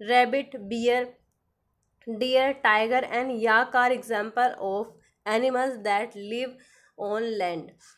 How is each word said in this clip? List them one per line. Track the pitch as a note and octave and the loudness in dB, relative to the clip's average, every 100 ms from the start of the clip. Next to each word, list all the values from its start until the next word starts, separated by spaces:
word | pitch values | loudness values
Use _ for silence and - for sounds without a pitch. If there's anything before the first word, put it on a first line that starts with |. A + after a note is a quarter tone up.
रैबिट, | G#3 B3 B3 C4+ C#4 B3+ | 2 4 4 0 -4 -10
बियर, | G3 A#3 A#3 B3 B3 - _ _ _ _ _ _ _ _ - | -8 -2 2 2 0 -10 _ _ _ _ _ _ _ _ -12
deer, | A3 B3+ C4 C4+ C4+ A3+ | -6 0 2 2 2 2
tiger | G#3+ A3+ B3 - | 2 2 0 0
and | A#3 C4 A#3 | -4 -4 0
yak | A3 A3 B3 B3 | 2 4 4 2
are | B3 | 2
example | B3 A#3 A3 A3 A3+ B3 - | 0 -2 -4 -2 0 0 0
of | G3 G3 A3+ - _ _ G#3 | -4 -4 -6 -12 _ _ -2
animals | A3 C4 B3+ C4 | 0 2 0 -2
that | A#3 G3+ G3+ A#3 G#3 G3+ | -2 -2 0 -2 -8 -8
live | A#3 B3+ B3+ _ _ _ - | -6 -6 -10 _ _ _ -10
on | G3+ G#3+ | -4 -4
land। | A#3 G#3+ F3+ E3 D#3+ - - | -4 -2 -2 -4 -8 -18 -20